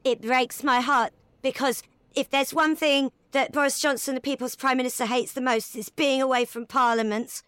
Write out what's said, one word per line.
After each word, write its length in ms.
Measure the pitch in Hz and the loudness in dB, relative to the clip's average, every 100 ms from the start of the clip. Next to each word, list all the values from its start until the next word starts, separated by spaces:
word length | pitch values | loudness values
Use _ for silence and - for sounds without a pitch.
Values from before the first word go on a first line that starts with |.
it 180 | 269 233 | -4 -2
breaks 400 | 220 254 247 - | 0 0 -2 -4
my 180 | 285 247 | 0 0
heart, 320 | 247 277 226 - _ _ | 2 2 0 -4 _ _
because 420 | 262 - 269 233 - _ _ | -4 0 -2 -2 -8 _ _
if 160 | - - | -4 0
there's 240 | 269 269 | 0 0
one 220 | 294 311 311 | 2 2 2
thing 360 | 311 277 269 - _ | 2 4 2 -4 _
that 200 | 277 262 | -2 0
Boris 280 | 294 285 - | 2 0 2
Johnson, 340 | 302 269 - | 0 0 -2
the 80 | 262 | -4
People's 340 | 277 269 247 - | -2 -4 -4 -2
Prime 220 | 269 254 | 0 0
Minister, 280 | 254 - 233 | 0 -2 -2
hates 260 | 247 - | -2 -2
the 100 | - | -4
most, 340 | 254 226 - 240 | 0 -2 -2 -12
it's 140 | 208 | -12
being 320 | - 285 262 | 0 2 2
away 240 | 269 254 240 | 2 2 0
from 200 | 233 240 | -4 -4
Parliament. 760 | 262 240 233 220 208 240 - | 2 2 2 0 -2 -6 -12